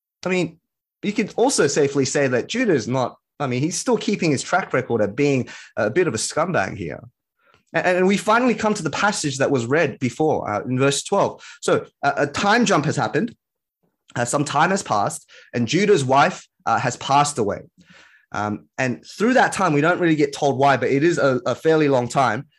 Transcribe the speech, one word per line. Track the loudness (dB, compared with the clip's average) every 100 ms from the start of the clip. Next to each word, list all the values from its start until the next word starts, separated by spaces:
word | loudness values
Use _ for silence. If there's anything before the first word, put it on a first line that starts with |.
| _ _
I | -4
mean, | -2 -2 -8 _ _ _ _
you | -4
could | -4 -4 0
also | 0 2 2
safely | 2 0 0
say | 0 0 2
that | 0 -2
Judah | -2 0
is | 0 0
not, | -2 -2 -6 _ -8
I | -4
mean, | -2
he's | -2 -2
still | -2 0
keeping | 0 -2 0
his | -2
track | 0 -2 0
record | -2 0 -2
of | -2
being | 0 0 0 -2 -12 -12 -4
a | 0
bit | 2 0
of |
a | -2
scumbag | -4 -4 -2 -2 -2 -6
here. | -10 -10 -16 _ _ _ _ _ _
A-, | -2 0
and | 2 2
we | 2
finally | 2 2 2
come | 0 -2
to | -2
the | -4
passage | -2 -2 0 -4 0
that | 0
was | 2 2
read | 0 0 -2
before, | -6 0 0 0 -2
uh, | -4
in | -2 0
verse | 2 0
twelve. | -2 0 0 -2 -18 -6
So, | 0 0 -2 _
uh, | -2 0
a | -2
time | 0 0 2
jump | 2 2 0
has | -2
happened. | -2 -2 -4 -8 _ _ _ _ _ _ _ -4
Uh, |
some | -2 -2
time | 0 2 2
has | 0
passed, | 0 -2 -2 -6 -16 -20 -8
and | -4 0
Judah's | 2 4 2
wife, | 4 4 4 0 -16 _ -2
uh, | 0
has | -2 -6
passed | 0 2 2 -2
away. | -4 -4 -12 _ _ -20 -20 _ _
Um, | -6 -4 -6 -10 -4
and | -4 -4 -12
through | -2 2
that | 4 2
time, | 2 0
we | 2
don't | 2 2
really | 0 2
get | 0
told | 0 -2 2
why, | 2 2
but | 2
it | 2
is | 2 2
a, | 2 0 -2
a |
fairly | -2 2 2 4
long | 2 0
time. | 0 0 0 -8